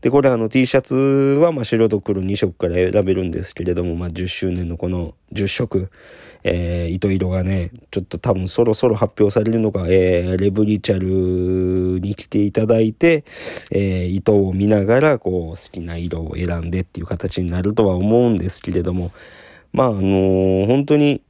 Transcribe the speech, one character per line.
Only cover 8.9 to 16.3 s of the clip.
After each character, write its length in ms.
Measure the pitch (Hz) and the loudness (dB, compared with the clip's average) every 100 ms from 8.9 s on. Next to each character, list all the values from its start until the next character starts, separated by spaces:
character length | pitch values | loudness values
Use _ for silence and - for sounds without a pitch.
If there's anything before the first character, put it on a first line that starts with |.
| 104 | 2
発 260 | 101 - | -2 2
表 100 | 104 | 2
さ 120 | 107 | 2
れ 80 | 104 | 0
る 80 | 113 | 0
の 100 | 110 | 0
か、 160 | 95 87 | -2 2
え 460 | 92 92 90 90 | 4 4 2 0
ー、 20 | 92 | 0
レ 140 | 101 | 0
ブ 160 | 98 107 | 2 0
リ 140 | 104 | 0
チ 120 | - | 0
ャ 60 | 95 | -2
ル 1000 | 92 95 90 90 90 92 92 92 90 92 | 0 0 0 0 0 0 0 0 0 -2
に 160 | 95 107 | -4 -8
来 100 | - | -4
て 160 | 104 | 0
い 80 | 101 | 0
た 160 | 104 110 | 0 2
だ 140 | 113 | 4
い 120 | 110 | 2
て、 300 | 107 170 160 - - - - - | 2 2 2 -2 -10 -8 -10 -4
え 360 | - 98 92 90 | -2 0 -2 -2
ー、 100 | 95 | 0
糸 320 | 92 104 95 | 2 4 2
を 40 | |
見 140 | 92 104 | 0 2
な 180 | 107 | 2
が 140 | 98 120 | 4 2
ら、 200 | 151 131 | 4 0
こ 340 | - 92 80 | 0 -4 -4
う、 20 | 82 | -10
好 0 | - | -14
き 80 | - | -12
な 180 | 85 85 | -10 -8
色 260 | 85 85 | -6 -6
を 120 | 80 | -8